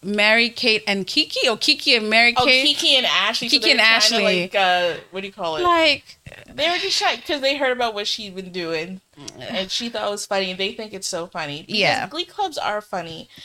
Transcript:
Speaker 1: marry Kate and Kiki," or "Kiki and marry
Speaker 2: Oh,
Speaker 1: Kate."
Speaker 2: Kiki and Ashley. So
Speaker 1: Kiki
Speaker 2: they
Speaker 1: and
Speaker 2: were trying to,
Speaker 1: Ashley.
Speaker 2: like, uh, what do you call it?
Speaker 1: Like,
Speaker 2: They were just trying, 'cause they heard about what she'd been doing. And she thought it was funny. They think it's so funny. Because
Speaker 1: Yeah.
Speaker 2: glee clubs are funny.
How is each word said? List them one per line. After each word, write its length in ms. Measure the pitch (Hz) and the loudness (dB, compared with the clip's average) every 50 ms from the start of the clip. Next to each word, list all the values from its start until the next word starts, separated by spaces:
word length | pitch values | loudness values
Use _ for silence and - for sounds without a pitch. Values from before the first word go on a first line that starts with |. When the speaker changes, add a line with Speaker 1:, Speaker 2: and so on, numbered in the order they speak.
| - | -8
Speaker 1:
marry 460 | 190 208 208 208 214 220 233 233 233 | -4 0 2 4 4 4 4 4 0
Kate 340 | 226 - 240 240 220 208 - - | 0 -2 0 2 2 2 0 -2
and 200 | 196 196 185 - | -2 -2 -2 -2
Kiki," 420 | - 294 311 311 - 508 494 247 | 0 0 0 0 0 0 0 0
or 80 | 220 220 | 0 0
"Kiki 380 | - 302 302 - - 294 262 | 2 0 0 2 2 2 2
and 140 | 226 214 214 | 2 2 2
marry 220 | 220 226 240 240 233 254 | 4 6 6 6 4 4
Speaker 2:
Oh, 80 | 254 | 4
Speaker 1:
Kate." 180 | 262 254 262 269 294 | 4 4 4 4 2
Speaker 2:
Kiki 280 | 285 - 330 311 277 | 0 0 2 2 2
and 120 | 262 240 170 | 2 2 2
Ashley. 420 | 147 175 190 208 233 - 254 233 | 0 2 0 0 -2 -2 -2 0
So 80 | 277 277 | 0 2
Speaker 1:
Kiki 60 | - | 4
Speaker 2:
they 60 | 330 | 4
Speaker 1:
and 80 | 269 233 | 4 6
Speaker 2:
were 40 | 214 | 6
trying 140 | 220 226 220 | 6 6 6
to, 140 | - - 233 | 4 4 2
Speaker 1:
Ashley. 260 | 220 202 214 185 180 175 | 4 2 2 2 2 0
Speaker 2:
like, 120 | 185 - | 0 0
uh, 380 | 202 190 180 180 180 180 175 160 - - - | 2 2 4 4 2 2 0 -2 -4 -10 -12
what 100 | - 190 | -10 -10
do 60 | 196 196 | -10 -10
you 60 | - | -10
call 240 | 214 180 170 320 311 | -6 -6 -4 -2 0
it? 60 | 349 | 2
Speaker 1:
Like, 540 | 349 349 330 320 302 277 - - - - _ - - - - - - - | 2 4 4 4 4 2 0 -2 -16 -20 _ -20 -20 -20 -20 -20 -16 -6
Speaker 2:
They 160 | - 294 330 | -2 -2 0
were 80 | 349 349 | 0 -2
just 200 | 359 392 - - | -2 -2 -2 0
trying, 200 | 415 359 262 233 | 0 0 -2 -2
'cause 200 | - - 320 285 | -4 -4 -4 0
they 160 | 262 269 285 277 | 0 0 0 0
heard 140 | 285 254 | 0 -2
about 220 | 254 247 240 226 214 | 0 0 -2 -2 -2
what 120 | 202 208 - | -4 -6 -6
she'd 280 | - - 214 196 180 | -6 -6 -8 -12 -12
been 160 | 190 190 185 | -12 -12 -10
doing. 500 | 175 185 170 165 165 156 165 180 190 190 _ _ _ 147 143 - - - | -8 -8 -6 -4 -4 -4 -6 -6 -10 -14 _ _ _ -18 -18 -16 -14 -14
And 320 | 131 - - 180 190 190 | -12 -8 -6 -6 -6 -4
she 180 | - - 240 233 | -4 -6 -6 -6
thought 180 | 233 214 - 202 | -6 -4 -4 -4
it 40 | |
was 140 | 208 202 - - | -4 -4 -6 -4
funny. 260 | 202 196 190 185 185 | -2 -2 -2 -2 -4
They 200 | 185 190 202 233 | -4 -4 -6 -4
think 200 | - 220 214 208 | -8 -12 -12 -12
it's 140 | 190 196 - | -10 -8 -6
so 180 | 185 165 170 175 | -6 -6 -8 -8
funny. 360 | - 180 156 143 143 151 190 | -8 -8 -8 -8 -8 -10 -10
Because 120 | - 208 208 | -4 -2 2
Speaker 1:
Yeah. 280 | 190 160 - - 113 196 | 2 2 2 0 -2 -6
Speaker 2:
glee 180 | - 320 349 | -8 -10 -10
clubs 320 | - - - 403 370 285 - | -10 -6 -6 -6 -4 -4 -4
are 220 | - - 208 214 | -4 -4 -4 -4
funny. 480 | 208 - - 180 170 165 160 160 156 - - - - | -6 -8 -8 -8 -8 -8 -12 -16 -16 -18 -20 -20 -20